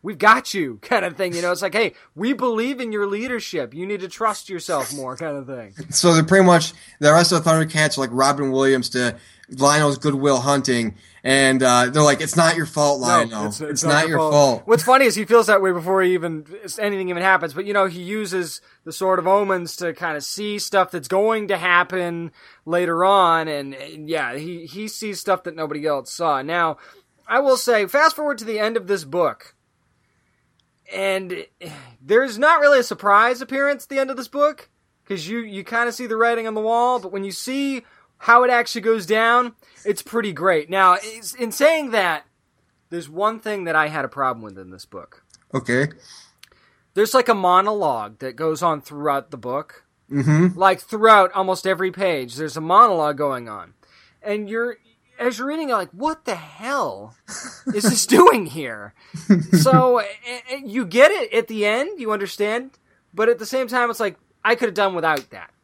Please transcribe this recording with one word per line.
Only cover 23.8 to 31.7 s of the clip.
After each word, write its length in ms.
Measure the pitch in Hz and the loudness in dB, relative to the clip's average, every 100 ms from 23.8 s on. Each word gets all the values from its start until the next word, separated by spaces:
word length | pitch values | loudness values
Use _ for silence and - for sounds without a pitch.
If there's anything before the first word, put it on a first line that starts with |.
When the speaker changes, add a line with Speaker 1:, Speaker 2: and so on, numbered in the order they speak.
| 143 156 151 | -16 -16 -6
Speaker 1:
yeah, 260 | 160 127 | -4 -4
he, 300 | 131 160 175 | -8 -12 -14
he 240 | 165 165 214 | -14 -12 -12
sees 320 | - 214 190 | -10 -10 -10
stuff 220 | - 185 | -4 -4
that 100 | 175 | -4
nobody 320 | 160 156 151 151 | -10 -8 -6 -4
else 240 | 143 127 | -4 -6
saw. 300 | - 165 139 | -6 -2 -2
Now, 380 | 139 175 170 151 - - _ _ - | -2 -2 -2 -4 -16 -20 _ _ -2
I 120 | 233 | 0
will 180 | 277 254 | 2 2
say, 260 | - 226 190 | 2 0 2
fast 300 | 285 311 - | 2 2 2
forward 220 | 302 247 | -6 -6
to 60 | 220 | -6
the 120 | 214 | -4
end 200 | 214 226 | -2 -4
of 80 | 185 | -4
this 180 | 196 | -6
book, 500 | 147 165 160 110 - _ _ _ _ _ _ _ _ _ _ _ _ _ _ | -4 0 0 -2 -18 _ _ _ _ _ _ _ _ _ _ _ _ _ _
and 540 | 190 196 190 185 175 - _ 170 | -6 -2 -4 -6 -12 -12 _ -18